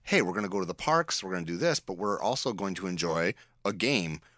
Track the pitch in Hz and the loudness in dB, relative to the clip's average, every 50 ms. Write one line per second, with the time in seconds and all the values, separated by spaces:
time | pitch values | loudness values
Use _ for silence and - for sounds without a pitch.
0 | _ - 202 185 113 87 90 104 104 95 95 101 92 85 87 - - - 156 165 | _ 2 4 4 4 4 0 -2 -2 -2 0 -2 -2 -2 -4 -4 0 2 2 2
1 | 165 - - - - 92 92 90 170 82 85 87 147 170 151 - - - 95 87 | 2 0 -2 -4 -2 -4 -4 -4 -2 -4 -4 0 0 2 2 0 -2 -4 -6 -2
2 | 101 101 101 - - 107 123 - - 135 110 92 98 98 92 85 95 92 90 82 | 0 0 0 2 0 0 0 0 -2 -2 -2 -2 -2 -4 -4 -4 -4 -4 -2 0
3 | 87 85 80 82 85 87 - - - _ _ _ _ 101 104 92 101 131 143 113 | 0 0 2 2 2 0 0 -4 -12 _ _ _ _ -4 -2 2 2 2 2 2
4 | 85 82 78 76 - - _ | 0 0 -4 -8 -10 -18 _